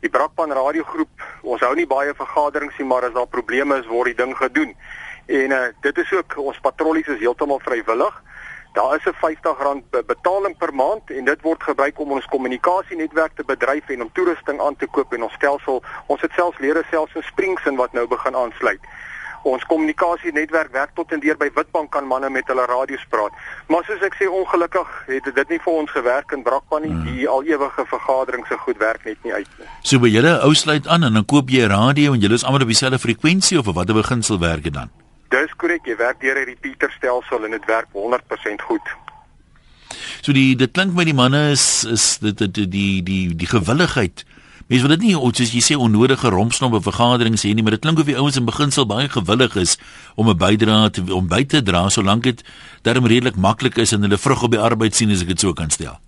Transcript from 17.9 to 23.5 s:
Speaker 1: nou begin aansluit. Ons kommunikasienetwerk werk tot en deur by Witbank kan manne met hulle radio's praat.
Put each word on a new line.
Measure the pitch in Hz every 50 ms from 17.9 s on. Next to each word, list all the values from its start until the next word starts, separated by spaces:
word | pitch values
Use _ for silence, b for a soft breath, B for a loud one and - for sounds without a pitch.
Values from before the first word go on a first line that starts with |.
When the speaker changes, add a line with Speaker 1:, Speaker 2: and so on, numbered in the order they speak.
| -
Speaker 1:
nou | 123 120
begin | 117 123 113 - - -
aansluit. | 131 123 117 110 - 135 117 101 - - B B B B B B B B B B B B
Ons | 147 127 127 -
kommunikasienetwerk | - 165 160 156 156 151 - 190 170 175 165 - 175 147 147 156 156 156 165 156 - -
werk | 131 139 - _
tot | - 165 - 165
en | 151
deur | 139 151 151
by | - 151 143 -
Witbank | - 165 _ _ 170 156 143
kan | - 147 143
manne | 135 127 131 139 135
met | 135 131 127
hulle | - 131 127 123
radio's | 120 123 123 135 135 139 127 - _
praat. | - 113 104 101 - B B B